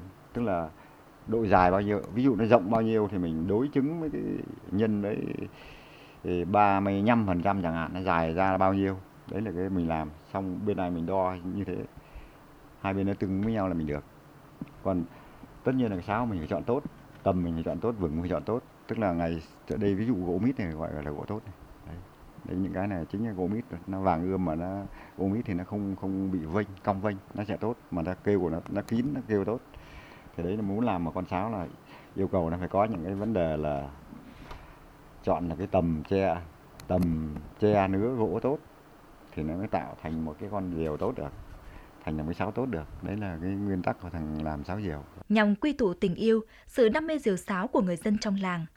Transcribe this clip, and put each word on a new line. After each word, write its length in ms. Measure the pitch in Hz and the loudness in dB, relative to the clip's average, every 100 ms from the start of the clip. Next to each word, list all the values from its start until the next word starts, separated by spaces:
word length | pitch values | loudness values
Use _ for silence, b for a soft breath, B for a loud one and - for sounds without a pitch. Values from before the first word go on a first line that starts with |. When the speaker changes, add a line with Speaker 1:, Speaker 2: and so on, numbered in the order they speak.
| 92 - - | -8 -18 -10
Speaker 1:
tức 100 | 123 | -4
là 280 | 120 87 80 B B B - - - | 0 0 -2 B B B -20 -16 -4
độ 200 | 113 107 | 0 6
dài 240 | 95 90 | 8 8
bao 100 | 95 | 8
nhiêu, 220 | 104 104 - | 4 0 0
ví 80 | 107 | 2
dụ 140 | 135 104 | 4 6
nó 80 | |
rộng 260 | 226 117 92 | 8 8 8
bao 120 | 113 | 2
nhiêu 260 | 113 113 104 | 4 4 2
thì 80 | 98 | 2
mình 280 | 85 80 87 | 0 0 2
đối 220 | 101 143 | 2 2
chứng 320 | 143 135 165 | 2 2 0
với 100 | 156 | -4
cái 100 | - 151 147 - - - | -4 -4 -4 -6 -12 -4
nhân 320 | 95 110 104 | 0 2 2
đấy, 140 | 101 - - - - B B B B B B B | 0 -2 -4 -6 -8 B B B B B B B
thì 200 | 90 90 | -2 0
ba 360 | 87 104 101 98 | 4 6 6 6
mươi 220 | 101 98 | 2 4
lăm 240 | 104 120 104 | 4 4 4
phần 160 | 87 | 2
trăm 200 | 90 98 | 2 2
chẳng 120 | 85 | 0
hạn, 160 | 82 80 | -2 -2
nó 60 | 90 | -2
dài 340 | 95 85 82 | 2 2 2
ra 160 | 82 95 | 2 2
là 80 | 95 | 4
bao 160 | 95 | 4
nhiêu, 220 | 98 98 95 - - - | 4 2 0 -8 -20 -8
đấy 100 | 95 | -4
là 100 | 107 85 | -4 -2
cái 120 | 95 | 0
mình 200 | 95 82 | 0 2
làm. 220 | 80 76 76 - | 0 -2 -8 -8
Xong 280 | 98 95 87 104 | -4 -4 -2 -2
bên 100 | 95 | 0
này 140 | 90 | -2
mình 160 | 87 85 | -2 0
đo 300 | 95 92 90 90 | 0 0 -2 -6
như 100 | 95 | -4
thế, 120 | 90 90 110 - B B B B - - - - | -4 -6 -8 -14 B B B B -20 -20 -20 -6
hai 140 | 98 | -2
bên 120 | 98 98 | 0 0
nó 60 | |
tương 280 | 101 98 95 | 0 -2 0
với 100 | 107 | 0
nhau 160 | 113 95 | 0 0
là 60 | |
mình 120 | 85 76 | 0 -2
được. 180 | 73 - - - - - - - - | -4 -6 -18 -20 -20 -20 -16 -14 -6
Còn 220 | 95 92 85 B B B - - | -2 0 -2 B B B -20 -4
tất 80 | - | -2
nhiên 160 | 131 120 | 2 0
là 60 | 95 | -2
cái 80 | - | -2
sáo 200 | 107 120 | -2 0
mình 120 | 95 | -2
phải 100 | 78 | -2
chọn 160 | 87 | -2
tốt, 180 | 82 127 - - - - | 0 -2 -2 -12 -18 -2
tầm 220 | 101 92 | 2 2
mình 100 | 85 | 2
phải 80 | 82 | 0
chọn 180 | 80 80 | -2 -2
tốt, 140 | 107 113 | -2 0
vừng 220 | 87 78 | 0 0
phải 100 | 87 | -2
chọn 140 | 85 | -2
tốt. 180 | 73 117 - - - | 0 -4 -4 -16 -8
Tức 120 | 113 | 0
là 140 | 104 | 0
ngày 300 | 85 85 85 80 - - | 2 0 -2 -6 -16 -6
ở 80 | 76 | 0
đây 180 | 101 | 2
ví 120 | 98 113 | 2 2
dụ 80 | 107 87 | 0 0
gỗ 140 | 87 | 2
mít 160 | 117 135 | 2 0
này 140 | 90 | -4
gọi 320 | 78 80 78 | -4 -6 -4
là 60 | 73 | -6
gỗ 140 | 73 76 | -6 -6
tốt 120 | 104 | -8
này. 100 | 104 90 - - - | -8 -16 -20 -18 -16
Đấy. 100 | 85 90 - - - | -16 -16 -20 -20 -16
Đấy, 120 | - 92 | -6 -4
những 160 | 95 | -2
cái 140 | 90 101 | -2 -2
này 180 | 92 80 | -2 -4
chính 140 | 101 113 | -4 -4
là 60 | |
gỗ 140 | 95 90 | -2 -2
mít, 180 | 107 - 85 87 | -2 -4 -10 -6
nó 140 | 95 | 0
vàng 220 | 95 82 | 2 2
ươm 220 | 90 95 | 2 0
mà 100 | 90 | 0
nó 280 | 78 90 98 98 B B - | -2 -4 -6 -8 B B -2
gỗ 80 | 95 | 0
mít 160 | 104 | 0
thì 100 | 120 | -2
nó 100 | 87 | -4
không, 320 | 92 104 101 92 | -4 -4 -4 -4
không 320 | 95 95 98 | -2 -2 0
bị 60 | 92 | -2
vênh, 280 | 78 92 101 95 | 0 0 -2 -2
cong 160 | - 98 | -2 0
vênh, 160 | 104 95 - | -2 -4 -8
nó 100 | - | -8
sẽ 120 | 104 92 | -4 -2
tốt, 200 | 107 123 - | -2 -4 -4
mà 120 | 87 | -2
nó 120 | 82 92 | -2 -2
kêu 160 | - 101 | 2 2
của 100 | 87 | 2
nó, 100 | 82 - | -2 -4
nó 140 | 98 | -6
kín, 240 | - 117 127 | -2 0 0
nó 60 | 139 110 | -4 0
kêu 160 | 107 | 0
tốt. 160 | 98 120 - B B B B B B - | 2 -2 -6 B B B B B B -6
Thì 60 | |
đấy 140 | 85 151 | -2 -2
là 60 | |
muốn 220 | 143 101 | -2 0
làm 200 | 117 90 | 0 0
một 80 | 82 | -2
con 100 | 92 90 | -4 -2
sáo 200 | 92 107 | -2 -2
là 160 | 107 82 - B B B - | -4 -6 -10 B B B -2
yêu 120 | 95 | 0
cầu 220 | 98 82 | 2 2
nó 60 | 87 | 0
phải 100 | 90 | 0
có 160 | 92 | 2
những 200 | 107 98 | 2 0
cái 100 | 82 | -4
vấn 180 | 98 107 | -2 0
đề 240 | 101 82 76 | 2 2 2
là 340 | 76 71 69 69 - - B B B B B B - - - - | 0 -2 -6 -12 -18 -18 B B B B B B -20 -20 -20 -6
chọn 240 | - 80 85 | 0 0 0
là 60 | |
cái 120 | 78 98 | -4 0
tầm 360 | 95 85 80 73 | 2 4 0 0
tre, 280 | 98 95 87 82 - - - - | 2 2 0 -4 -16 -20 -16 0
tầm 460 | 92 87 80 78 76 - - | 2 2 0 -2 -6 -12 0
tre 280 | 104 104 95 | 4 4 4
nứa 260 | 95 110 | 2 0
gỗ 260 | 127 110 98 | 0 0 0
tốt 160 | 127 151 - - - - - - - | 0 -2 -6 -20 -20 -20 -20 -20 -12
thì 80 | - | -6
nó 140 | 78 85 | -4 -4
mới 120 | 104 | -4
tạo 280 | 92 64 - | -4 -4 -8
thành 220 | 80 80 | -6 -4
một 120 | 80 76 | -6 -6
cái 80 | 101 | -6
con 200 | 101 95 82 | -4 -4 -2
diều 200 | 80 76 | -2 0
tốt 160 | 101 127 | -2 -4
được, 160 | 73 - - B B B B - | -6 -10 -16 B B B B -12
thành 120 | - 78 | -6 -4
một 60 | 78 | -4
cái 80 | |
sáo 160 | 87 95 | -2 -2
tốt 160 | 113 131 | -2 -2
được. 180 | 87 76 - | -4 -6 -10
Đấy 140 | 85 101 | -6 -6
là 220 | 101 82 | -6 -4
cái 100 | 90 | -4
nguyên 320 | 98 101 95 | -2 -2 0
tắc 180 | 87 117 | 0 -2
của 100 | 87 | -6
thằng 340 | 85 76 76 | -6 -4 -4
làm 200 | 78 76 | -4 -4
sáo 160 | 73 98 | -4 -4
diều. 240 | 101 73 69 - - | -4 -6 -10 -16 0
Speaker 2:
Nhằm 260 | 214 208 | 2 4
quy 180 | 202 302 | 2 0
tụ 220 | 277 208 | 2 0
tình 200 | 175 202 | 2 -2
yêu, 260 | 170 220 220 220 B - | 2 2 2 0 B -6
sự 220 | - 220 | 4 4
đam 180 | 294 320 | 4 0
mê 120 | 311 | 0
diều 180 | 226 185 | 0 0
sáo 320 | - 190 214 | 0 -2 2
của 140 | - | 2
người 140 | 185 175 | 2 0
dân 220 | 214 208 | 0 0
trong 180 | 220 196 | 0 0
làng, 300 | 190 175 165 | 0 -2 -6